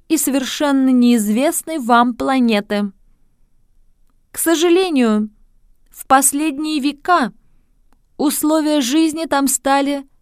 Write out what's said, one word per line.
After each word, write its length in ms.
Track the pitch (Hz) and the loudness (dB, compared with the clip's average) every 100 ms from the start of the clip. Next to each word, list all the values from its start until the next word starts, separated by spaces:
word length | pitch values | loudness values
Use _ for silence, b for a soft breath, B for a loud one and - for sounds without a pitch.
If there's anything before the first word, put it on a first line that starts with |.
| _ | _
и 80 | 320 | -2
совершенно 760 | - 277 254 - 294 269 262 | 0 -2 -4 -4 0 2 2
неизвестной 880 | 254 240 240 208 214 285 330 - 320 | 4 4 4 2 0 0 -2 -6 -6
вам 360 | 226 240 240 240 | 0 2 2 -2
планеты. 800 | 269 269 240 208 208 208 202 - _ _ _ _ _ _ _ _ _ _ _ _ _ | -2 0 2 0 -2 -4 -4 -8 _ _ _ _ _ _ _ _ _ _ _ _ _
К 80 | - | -6
сожалению, 920 | - 330 349 349 381 285 233 214 214 - _ _ _ _ _ | -2 0 2 2 2 0 2 0 -2 -8 _ _ _ _ _
в 160 | - - | -20 0
последние 720 | 269 269 277 311 277 311 311 | 2 2 -2 -4 -4 -4 -2
века 540 | 269 285 - 349 233 - _ _ _ _ _ _ _ - | -4 -4 0 0 0 -6 _ _ _ _ _ _ _ -4
условия 640 | 285 - 302 311 302 302 | -2 0 0 0 2 0
жизни 440 | 240 294 320 302 320 | 0 0 0 -2 -4
там 240 | 285 277 | -2 -2
стали 580 | - - 277 277 285 277 _ | -2 0 0 0 -4 -8 _